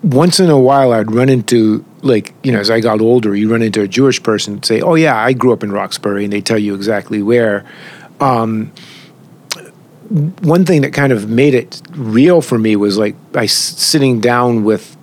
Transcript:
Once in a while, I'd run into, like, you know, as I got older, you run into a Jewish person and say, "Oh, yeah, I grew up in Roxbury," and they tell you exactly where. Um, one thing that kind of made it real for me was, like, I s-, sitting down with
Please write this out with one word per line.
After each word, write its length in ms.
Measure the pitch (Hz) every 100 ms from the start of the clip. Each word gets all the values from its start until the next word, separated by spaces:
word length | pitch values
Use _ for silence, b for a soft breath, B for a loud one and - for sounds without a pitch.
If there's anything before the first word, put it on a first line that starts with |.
Once 380 | 185 127 175 170
in 100 | 185
a 80 | 143
while, 340 | 127 139 131
I'd 200 | 113 107
run 160 | 113 131
into, 560 | 131 110 120 110 107 - -
like, 320 | 139 113 - -
you 80 | 135
know, 80 | 113
as 100 | 101
I 120 | 113
got 200 | 113 107
older, 360 | 110 123 107 101
you 140 | 107
run 120 | 117
into 180 | 113 107
a 80 | 101
Jewish 320 | 107 135 120
person 320 | - 107 -
and 100 | 101
say, 160 | - 110
"Oh, 160 | - 165
yeah, 200 | 160 113
I 180 | 117
grew 180 | 131 127
up 100 | 113
in 80 | 104
Roxbury," 540 | 101 95 - 104 101
and 80 | 101
they 80 | 104
tell 180 | 101 113
you 160 | 104
exactly 480 | 98 101 104 - 107
where. 420 | 101 120 113 101 B B B B B -
Um, 520 | 139 120 113 110 107 B B B B - - - - - - - - - - 180 151 185
one 240 | 170 170 175
thing 160 | 165
that 100 | 135
kind 200 | - 139
of 180 | 117 107
made 240 | 117 143
it 260 | 127 - - -
real 500 | - 113 110 151 175
for 160 | - 120
me 180 | 110 104
was, 220 | 104 98
like, 180 | 107 - -
I 100 | -
s-, 100 | 104
sitting 680 | - - - - 156 135 120
down 420 | 120 120 123 117
with 320 | 107 107 - -